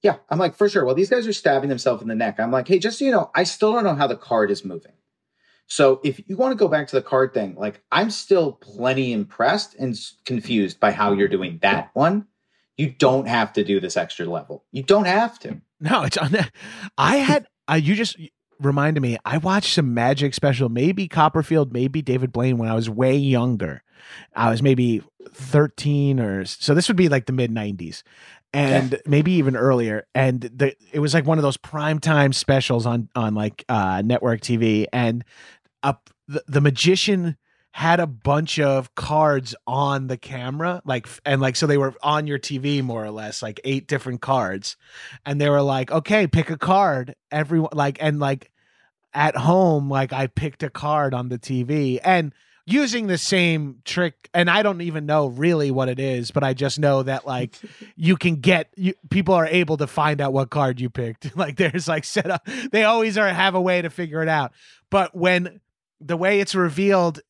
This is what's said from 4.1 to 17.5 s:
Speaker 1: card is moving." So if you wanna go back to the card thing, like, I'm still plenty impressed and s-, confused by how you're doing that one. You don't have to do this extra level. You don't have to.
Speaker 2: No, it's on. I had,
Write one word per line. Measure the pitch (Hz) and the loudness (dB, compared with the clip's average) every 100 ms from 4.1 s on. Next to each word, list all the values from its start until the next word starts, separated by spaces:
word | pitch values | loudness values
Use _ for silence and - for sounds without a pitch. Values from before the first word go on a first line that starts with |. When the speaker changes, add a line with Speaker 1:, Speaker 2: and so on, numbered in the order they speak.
| 123 | -2
Speaker 1:
card | - 117 104 | -2 0 0
is | 101 95 | 0 -6
moving." | 85 _ _ _ _ _ _ _ _ _ | -12 _ _ _ _ _ _ _ _ _
So | - 143 131 | 2 4 4
if | 151 135 - | 0 -6 -10
you | 196 | -2
wanna | 262 247 | -2 2
go | 202 | 0
back | 151 143 | 0 0
to | 139 | -4
the | |
card | - 131 131 | 0 0 0
thing, | 127 101 90 | -2 -6 -6
like, | 104 104 _ | -8 -8 _
I'm | 139 220 | -2 -2
still | 208 - 196 156 | -4 0 2 2
plenty | - - - 120 131 127 | -4 -18 -4 -2 0 0
impressed | 113 101 - 120 196 - - | -2 -4 -2 0 0 -4 -8
and | 131 | -6
s-, | 107 - _ - | -6 -12 _ -6
confused | 123 107 117 98 - | -6 -2 0 0 0
by | 104 | 0
how | 98 104 | 2 0
you're | 98 101 | 2 0
doing | 95 92 82 | 0 -4 -2
that | 98 98 98 | 0 0 -4
one. | - 151 202 208 _ _ _ _ - | 0 0 0 -6 _ _ _ _ -6
You | 143 | -6
don't | 127 139 131 139 | 2 4 4 0
have | 120 107 | -2 0
to | - | -2
do | 95 98 | 0 0
this | 90 92 | 0 -4
extra | 82 - - | -4 -6 -8
level. | 87 - - _ | -8 -10 -18 _
You | - | -10
don't | 131 202 190 | 2 2 4
have | 190 233 - | 0 0 -4
to. | - 220 _ _ | -14 -14 _ _
Speaker 2:
No, | 151 233 | -2 -2
it's | 143 - | 0 -2
on. | 151 196 147 _ - - - - | -2 -2 -2 _ -20 -18 -16 -2
I | 143 269 | 2 2
had, | 269 285 - | 2 0 0